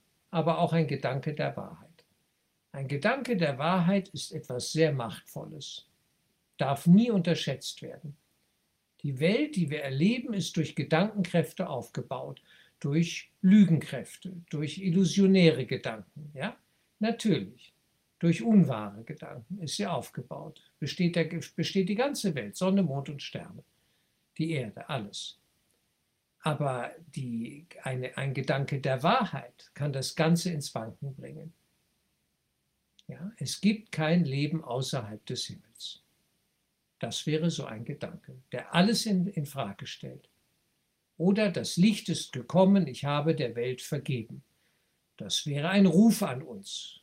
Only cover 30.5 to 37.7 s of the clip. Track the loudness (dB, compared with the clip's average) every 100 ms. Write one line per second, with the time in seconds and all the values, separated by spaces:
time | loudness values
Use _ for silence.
30.5 | -6 -6 -8 -10 -10 -12 -12 -14 -14 -16
31.5 | -20 _ _ _ _ _ _ _ _ _
32.5 | _ _ _ _ _ -20 -14 -14 -10 -8
33.5 | 0 0 0 -4 -4 2 2 2 0 -2
34.5 | -2 -4 -4 -4 -6 -6 -12 -10 -8 -8
35.5 | -12 _ _ -16 -16 _ _ _ _ _
36.5 | _ _ _ _ -10 -8 -6 -2 0 0
37.5 | -2 -8